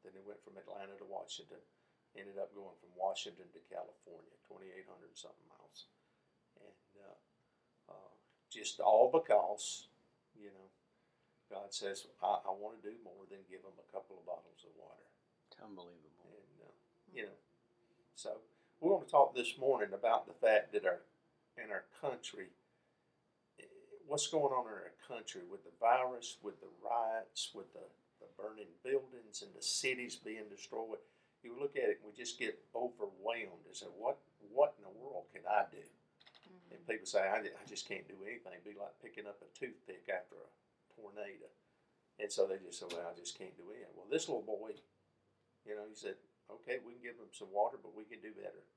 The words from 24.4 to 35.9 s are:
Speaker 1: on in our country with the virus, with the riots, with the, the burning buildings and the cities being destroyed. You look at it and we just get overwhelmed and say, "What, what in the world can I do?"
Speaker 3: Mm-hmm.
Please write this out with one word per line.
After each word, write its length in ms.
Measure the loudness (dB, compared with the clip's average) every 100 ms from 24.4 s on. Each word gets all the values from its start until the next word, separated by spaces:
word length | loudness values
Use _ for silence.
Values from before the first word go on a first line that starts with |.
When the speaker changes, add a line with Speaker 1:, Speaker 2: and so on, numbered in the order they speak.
| 4
Speaker 1:
on 140 | 4 0
in 60 |
our 200 | -4 -10 -16 -12
country 380 | -10 -8 -10
with 220 | -10 -12 -16
the 60 | 2
virus, 560 | 6 6 6 -2 -8 -8
with 200 | -10 -10
the 100 | -16 -12
riots, 720 | -2 2 2 0 -4 -6 -6
with 200 | -6 -12
the, 160 | -14 -18 -20 _ _
the 60 | -20 -10
burning 340 | -10 -8 -14 -10
buildings 580 | 2 2 2 -14 -14 -12
and 120 | -12
the 80 | -6
cities 540 | -2 2 2 0 -2 -8
being 320 | -8 -8 -8
destroyed. 520 | -12 -8 -4 -4 -6 -10 _ _ _
You 100 | -14 -4
look 180 | -2 2
at 120 | 4
it 80 | 4
and 80 | -2
we 80 | -10
just 220 | -8 -2
get 180 | -4 -4 -6
overwhelmed 960 | -2 -2 -2 -8 -4 -2 -2 -4 -10 -14
and 80 | -12
say, 100 | -12
"What, 320 | -2 0 0 _ _ -4
what 240 | 6 6 6
in 40 |
the 140 | -16 -14
world 320 | -8 -8 -8
can 140 | -10 4
I 240 | 4 4
do?" 80 | -2
Speaker 3:
Mm-hmm. 960 | -18